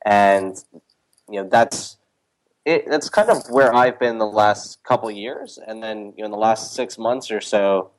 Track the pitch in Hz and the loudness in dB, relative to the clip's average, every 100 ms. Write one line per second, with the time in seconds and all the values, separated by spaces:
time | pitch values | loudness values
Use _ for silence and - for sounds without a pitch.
0 | 104 101 101 98 95 92 - - _ _ | 0 4 6 4 0 -8 -18 -20 _ _
1 | _ _ - 104 95 113 113 - - - | _ _ -12 -8 0 4 4 0 -12 -18
2 | _ _ _ _ _ _ - 165 - 151 | _ _ _ _ _ _ 0 0 0 -4
3 | - - 214 151 - 127 131 120 127 120 | 0 0 2 0 0 2 4 4 2 2
4 | 120 113 110 104 104 104 - - - 123 | -2 -2 -2 2 2 2 -6 -14 -2 -2
5 | 113 101 107 156 262 - - 110 110 107 | -2 -10 -10 -12 -14 -16 -16 -12 -10 -10
6 | 104 - 107 104 110 110 - - 123 - | -12 -12 -10 -2 0 0 -4 -8 -8 -4
7 | 113 131 - 107 - 107 98 98 92 | -4 -4 -4 -8 -2 0 2 0 -2